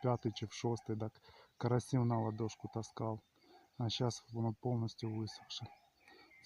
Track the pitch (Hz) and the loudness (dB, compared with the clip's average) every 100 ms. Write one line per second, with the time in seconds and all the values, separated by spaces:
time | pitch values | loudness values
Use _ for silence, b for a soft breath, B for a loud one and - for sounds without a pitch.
0 | 127 120 117 - 107 - 117 117 - 110 | 2 2 0 -2 -6 -2 0 0 -2 -4
1 | 110 - B B B - 120 123 - 131 | -4 -8 B B B -2 2 4 4 4
2 | 120 117 110 107 110 - 110 113 107 - | 4 4 2 0 -2 -4 -8 -6 -6 -4
3 | 113 110 - _ B B B - 117 - | -4 -4 -8 _ B B B -4 -2 2
4 | 123 - - 117 113 110 123 120 113 - | 2 0 -4 -2 0 0 0 0 0 -2
5 | 113 110 110 - - - 113 - _ _ | -4 -2 -4 -6 -10 -10 -10 -14 _ _
6 | B B B - | B B B -20